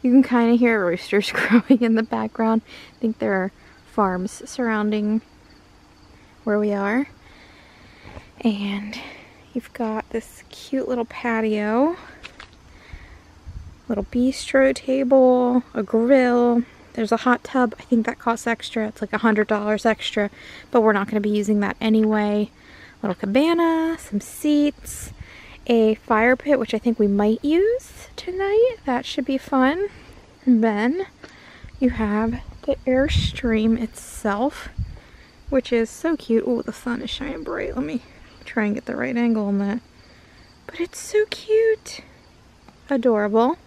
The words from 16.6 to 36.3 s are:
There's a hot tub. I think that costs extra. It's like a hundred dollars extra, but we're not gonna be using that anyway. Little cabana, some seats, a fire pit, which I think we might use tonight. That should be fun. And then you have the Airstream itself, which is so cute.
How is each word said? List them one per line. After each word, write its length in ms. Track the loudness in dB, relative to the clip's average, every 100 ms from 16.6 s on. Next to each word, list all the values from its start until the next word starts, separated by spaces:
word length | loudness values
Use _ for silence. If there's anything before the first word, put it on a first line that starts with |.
| 0 -10 -14
There's 180 | -6 -2
a 60 | 0
hot 260 | 2 0
tub. 320 | 0 0 0 -2
I 40 |
think 220 | 0 0 0
that 140 | -4
costs 280 | -4 -2 -2
extra. 400 | -4 -4 -4 -4
It's 140 | -6
like 120 | -6
a 60 | 0
hundred 280 | 2 2 2
dollars 380 | 0 0 0 0
extra, 440 | 0 -4 -2 -4 -6 -20 -20 0
but 100 | 2
we're 120 | 4
not 140 | 2 0
gonna 140 | -2
be 80 | 0
using 300 | 0 2 0
that 180 | 0 -2
anyway. 680 | 2 2 4 2 0 0 -2 -8 -20 -20 -20 -8
Little 140 | -6 -4
cabana, 840 | 0 2 2 2 2 2 0 -4
some 220 | -6 -6
seats, 920 | -6 -6 0 2 2 -2 -16 -14 -14 -16 -20 -20 -20 -18 0
a 280 | 2 4 0
fire 400 | 0 2 2 2
pit, 240 | 2 0
which 140 | 0
I 40 | -2
think 200 | -2 2
we 80 | 2
might 360 | 2 0 0
use 640 | 0 2 2 0 -6 -20 -18 -14
tonight. 640 | -10 -4 0 2 2 0 -4
That 200 | -4 -4
should 200 | -6 -2
be 120 | -4
fun. 500 | 0 2 2 0 -6 -8 -20 -20 -20 -6 2
And 180 | 4
then 420 | 4 2 0 -2 -6 -12 -20 -20 -20 -20 -20 -2
you 120 | -2
have 500 | 0 -2 0 -2 -4 -12 -12
the 120 | -6 -4 0
Airstream 920 | 0 2 0 0 -2 0 2 2 0
itself, 880 | -2 -8 -18 -6 -4 -2 -2 -4 -14 -10 -10 -10 -20 -20 -20 -20 -2
which 240 | -2 0
is 160 | -2 -2
so 260 | -4 -4 -4
cute. 280 | 0